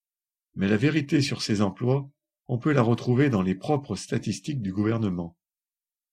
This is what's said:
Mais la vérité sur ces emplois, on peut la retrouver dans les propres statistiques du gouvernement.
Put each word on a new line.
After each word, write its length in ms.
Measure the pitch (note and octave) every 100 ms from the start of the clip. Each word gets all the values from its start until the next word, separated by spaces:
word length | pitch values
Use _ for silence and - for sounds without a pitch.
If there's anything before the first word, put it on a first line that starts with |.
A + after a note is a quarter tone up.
| _ _ _ _ _
Mais 140 | - G2
la 100 | G#2+
vérité 440 | C#3+ D#3 C3+ D3
sur 200 | - -
ces 220 | - G#2
emplois, 440 | G2 - B2 C#3 C#3 _ _ _ -
on 120 | A#2+
peut 140 | D#3
la 100 | C#3
retrouver 480 | A2+ A#2 B2 B2 C#3+
dans 100 | G2+
les 140 | F#2 F#2
propres 400 | - C#3+ - F#2+
statistiques 640 | - A#2+ A2 F#2 - C#3+
du 100 | G2
gouvernement. 640 | F#2+ G#2+ A2+ G#2 F2 E2+ - _ _ _ _ _ _ _